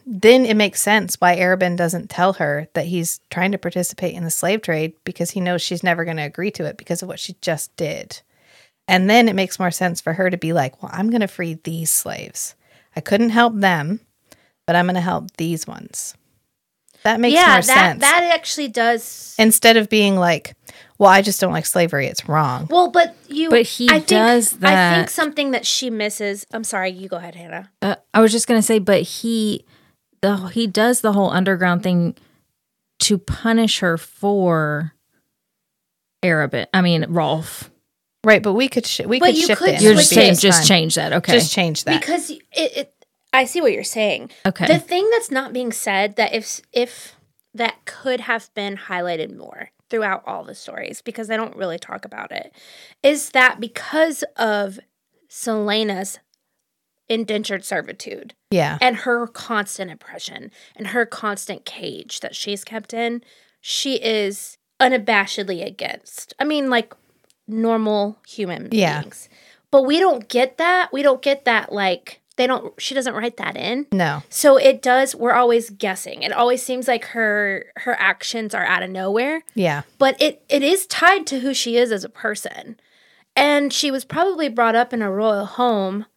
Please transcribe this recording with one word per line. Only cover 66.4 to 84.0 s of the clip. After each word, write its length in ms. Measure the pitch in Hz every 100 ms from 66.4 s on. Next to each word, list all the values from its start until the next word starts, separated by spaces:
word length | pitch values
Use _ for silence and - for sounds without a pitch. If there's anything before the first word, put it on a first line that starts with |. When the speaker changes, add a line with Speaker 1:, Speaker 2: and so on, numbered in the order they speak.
| 285
Speaker 2:
mean, 240 | 302 269
like, 240 | 240 226 - _ _ _ _ -
normal 720 | 220 226 226 220 208 202 214 -
human 420 | - 185 165 -
Speaker 1:
Yeah. 300 | 220 170 147
Speaker 2:
beings. 260 | - - - _ _ _ _
But 140 | 277
we 160 | 262 320
don't 300 | 381 254 -
get 280 | 240 254 -
that. 340 | 330 370 349
We 80 | 269
don't 200 | 285 262
get 220 | 277 277 247
that, 280 | 226 -
like, 480 | 202 190 180 - - _ -
they 100 | 247
don't, 260 | 254 226 -
she 140 | - 269
doesn't 180 | 247
write 220 | 214 233 -
that 200 | - -
in. 280 | - 247 285
Speaker 1:
No. 320 | 190 160 147 -
Speaker 2:
So 260 | - 302 269
it 260 | 269 269
does, 320 | 254 254 269
we're 200 | - 233
always 360 | 240 247 233 233
guessing. 540 | 196 202 185 - -
It 80 | 170
always 320 | - 240 247
seems 240 | 254 254 254
like 180 | 233 -
her, 580 | 233 214 208 202 190 - -
her 180 | 247 -
actions 560 | 196 185 - 233 214 -
are 80 | 180
out 160 | 180
of 80 | 185
nowhere. 520 | 185 190 214 269 320 - 226
Speaker 1:
Yeah. 260 | 175 147 - -
Speaker 2:
But 200 | 269 262
it, 200 | 302 - -
it 140 | 285
is 240 | 277 381 -
tied 400 | - 330 392 302
to 120 | 269
who 120 | 262
she 220 | 262 240 233
is 160 | 247
as 120 | 208 226
a 40 |
person. 720 | - 220 208 - - - 226 _ _ _ _ _ -
And 380 | 285 285 285
she 180 | - 294
was 140 | 269